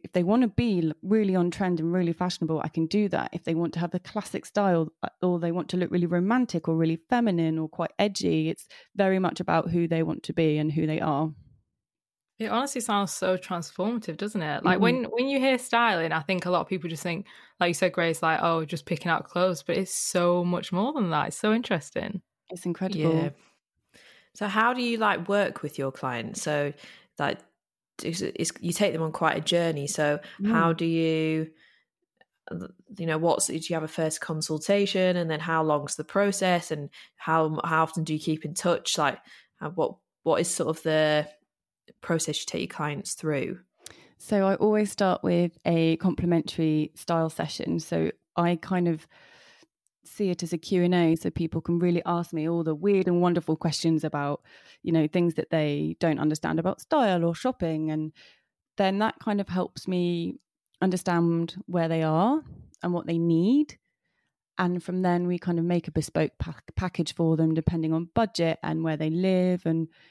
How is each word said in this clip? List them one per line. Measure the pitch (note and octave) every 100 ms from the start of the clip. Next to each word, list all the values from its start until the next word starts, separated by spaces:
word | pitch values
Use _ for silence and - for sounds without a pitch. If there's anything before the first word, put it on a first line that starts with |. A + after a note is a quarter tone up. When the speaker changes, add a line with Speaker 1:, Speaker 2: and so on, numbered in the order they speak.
Speaker 1:
if | -
they | F#3
want | F3 A3+
to | A#3+
be | - A#3+ F#3 D#3+
l-, | D3+
really | F#3+ A3 G3+ F#3
on | F3
trend | E3+ F#3+ F3
and | D#3+
really | F3+ F3
fashionable, | E3 F3+ - D#3+ D#3+
I | -
can | - E3
do | G3 G3+
that. | - -
If | F#3
they | -
want | E3 E3+
to | E3+
have | E3+
the | F3+
classic | - G#3+ - - -
style, | - G3+ E3+ D#3 _
uh, | - -
or | F3+ F3
they | E3+
want | E3+ -
to | F3+
look | F3+
really | F3+ F3
romantic | F3 F#3 B3 B3 E3+ -
or | D#3+
really | D#3+ E3 _
feminine | B3 A#3 F3 D#3+ D#3+
or | D#3
quite | - E3+ -
edgy, | G#3 G3 F#3 D#3+ D#3
it's | - - - - -
very | G3 F#3+
much | F#3 -
about | F3+ E3 E3
who | E3+ E3+
they | E3
want | D#3+ D#3+
to | -
be | E3 D#3+ D3+
and | D3+
who | D#3 D#3
they | D#3
are. | D#3+ C#3+ D#3 D#3 - _ _ _ _ _ _ _ _ _
Speaker 2:
It | G#3+
honestly | A3 C#4 C4
sounds | A3 G#3 G3+
so | - F#3+ F#3
transformative, | - F3 E3+ - G3 A#3+ A3 D#3+
doesn't | G#3 G#3+
it? | D#3 C#3+
Like, | - F#3
Speaker 1:
Mm-hmm. |
Speaker 2:
when, | G3 B3+ A3+
when | A3+ C4+
you | C#4
hear | C4+ B3
styling, | B3 A#3 A#3 F3+ E3
I | D#3+
think | D#3 F#3 F3+
a |
lot | F3+
of | -
people | F#3+ E3
just | D#3+
think, | F3+ E3 - - - _
like | F3
you |
said, | F3 F#3
Grace, | F3+ E3 D#3+
like, | D#3+ D#3+
"Oh, | E3+ E3 D#3
just | D#3 -
picking | D#3 F3
out | D#3+ -
clothes," | F3 F#3 E3+
but | - -
it's | F#3+
so | - - F3+ F3 F3
much | F3 F3 -
more | F3+ A3+
than | D#4 F#3
that. | D#3 -
It's | -
so | G#3+
interesting. | A3+ B3 E3 - - - F3+ _ _ _
Speaker 1:
It's | F3+ F3+
incredible. | E3 F#3+ F#3 D#3+ D#3+
Speaker 3:
Yeah. | D3 - _ _ _ _ _ - - - _
So | - G#3
how | G#3+ A3+
do | B3+
you, | A#3+ A#3
like, | G#3+ F#3 F3
work | G3+ G3+ -
with | D3 -
your | C3+
clients? | - C3 A#2+ A#2 -
So, | - D3 C#3+ C#3 - - _ -
like, | C#3+ - - _ _ _ _ -
is, | - E3+
is, | F#3+ - D#3+ -
you | F3
take | E3+ G#3
them | D#3+
on | D#3+
quite | D#3+ D#3+ -
a |
journey. | D#3+ E3+ E3+ D3+ C#3+
So | - D3 D3 - -
how | G3+ A3 E3
Speaker 1:
Mm. | E3
Speaker 3:
do | E3
you, | E3 D#3+ D#3+ D#3+ D#3+ D#3+ _ _ _ _ _ _ _ _ _ - - - - _ G3
you | E3
know, | D#3
what's, | E3 - -
do |
you | D#3+ - E3
have |
a | D#3
first | - D#3+ D3+
consultation, | - D#3+ D#3 D#3 - G3+ G3 F#3+ F#3 F3+
and | E3+
then | D#3
how | E3 E3
long's | D#3 D3 C#3+ -
the |
process, | D3+ G3 G3+ F#3+ F#3 F3 -
and | D3+ C#3+ - - _
how, | - D#3+ D#3 D#3
how | E3 D#3+
often | D#3+ -
do | D#3+
you | D#3
keep | - D#3
in | - E3
touch? | F3 F3 - -
Like, | C#3+ A2 - - _ _
uh, | D3+
what, | F#3 D3+ - _ _
what | - D#3+
is | F3
sort | - C#3+ D#3+
of |
the | D#3+ D#3 D#3 D3+ D3 _ _ _ _ _ _ _
process | - E3 - D3
you | -
take | -
your | E3 -
clients | D3+ C#3+ -
through? | - D#3 D3 - - _ _ - - - _
Speaker 1:
So | - G#3 F#3+
I | G3
always | G#3+ G#3+ G#3
start | - G3 -
with | - F3 F3 - -
a | E3+ E3 E3
complimentary | F#3 - F3+ E3+ - - D#3+ D#3 D3+ -
style | - E3 D#3+
session. | - D#3 - - E3
So | D#3 E3 D#3+ - _ -
I | E3+ F3
kind | - F3+ F3
of | D#3 - _ - - - _ _ _ _ _ -
see | - G3+
it | F3+
as | E3+
a | E3+
Q | - F#3
and | F3
A, | F3+ E3 E3
so | F#3
people | - E3 E3
can | - E3+
really | F3+ E3+ -
ask | E3+ E3+
me | E3 D#3
all | E3+
the | D#3+ D3+
weird | F#3+ G3 F3+
and | F3
wonderful | F3 F3 - D#3+
questions | E3+ D3+ E3 D#3+
about, | D#3 D3 C#3+ C#3+ _ - - -
you | -
know, | D#3+ D3+
things | F3+ F3 D#3+
that | -
they | E3 D3+ D3 D#3 E3
don't | E3+ D3+
understand | D3+ D3+ - D#3+
about | E3+ -
style | - D#4 A3+ F3+
or | E3+
shopping. | E3 - - E3 D#3 D#3
And | D#3 D#3 - - _ _ _ _ -
then | F#3+ G3
that | A3 -
kind | - G3+
of | G3
helps | F3+ F3+ - -
me | F3+ F3 E3+ E3+ - _ _ _ _
understand | F#3+ F3+ - E3+ E3+ E3+ E3 F#3+ -
where | E3+ E3
they | D#3+
are | D#3+ D#3 G#3 D4+ - - - _
and | F3
what | F3 -
they | E3
need. | E3+ E3 F#3 C#4 D4+ - _ _ _ _ _ _ _ -
And | F3+ F3+
from | - F#3
then | F#3 F3 F3
we | F3
kind | - E3+
of | E3+
make | F3 E3
a |
bespoke | D#3 D#3 D#3+ D#3 -
pack-, | - D3+ - -
package | F#3 - D#3+ -
for | E3 D#3+
them, | D#3+
depending | D#3+ D#3+ E3+ D#3+
on | D#3+ E3+
budget | - A3 - E3 D#3+
and | - D#3+
where | E3 D#3
they | D#3
live | D#3+ F#3+ F#3 F3+ F3+ E3
and, | E3 D#3+ _ -